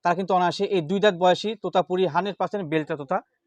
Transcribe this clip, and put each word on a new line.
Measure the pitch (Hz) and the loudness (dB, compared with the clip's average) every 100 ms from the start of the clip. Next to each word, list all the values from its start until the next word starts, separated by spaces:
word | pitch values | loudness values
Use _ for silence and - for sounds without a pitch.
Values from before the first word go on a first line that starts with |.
| 175 | -2
তারা | 170 | 0
কিন্তু | 190 | 0
অনায়াসে | 185 175 175 | 2 2 0
এই | 196 196 | 0 0
দুই | 151 196 | 0 2
দাঁত | 208 175 | 2 4
বয়সী | 185 175 208 220 | 4 2 -2 -6
তোতাপুরি | 185 180 170 185 180 | -2 -2 0 0 0
হান্ড্রেড | 160 202 180 | 0 -2 -2
পার্সেন্ট | 185 208 160 | -4 -4 -2
বেলচা | 156 147 151 | -2 -2 -6
তোতা | 139 190 - _ | -4 -6 -6 _